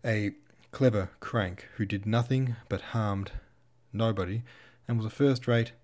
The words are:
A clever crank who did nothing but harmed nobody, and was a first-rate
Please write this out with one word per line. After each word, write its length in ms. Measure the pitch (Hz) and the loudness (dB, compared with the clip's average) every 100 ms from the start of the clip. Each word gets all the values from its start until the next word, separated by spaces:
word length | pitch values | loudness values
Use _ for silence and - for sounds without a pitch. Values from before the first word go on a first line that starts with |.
| 117 | 0
A 300 | 107 104 - - - - | 0 0 -4 -20 -20 -18
clever 380 | - 131 110 92 - | 4 4 4 -2 -8
crank 480 | - 120 95 92 - - | -4 -2 -2 -4 -16 -4
who 100 | 101 | -2
did 200 | 104 101 | -2 0
nothing 500 | 117 120 131 131 117 - | 0 2 0 0 -4 -6
but 120 | 92 | -6
harmed 520 | - 113 107 98 98 - - _ _ _ _ | -4 -2 0 -2 -4 -10 -14 _ _ _ _
nobody, 520 | 107 113 101 90 107 120 - - _ - | 0 0 0 -4 -4 -8 -18 -20 _ -4
and 100 | 117 | -2
was 80 | 110 | -2
a 60 | |
first-rate 640 | - 143 127 123 117 113 - | 2 2 2 2 2 2 -6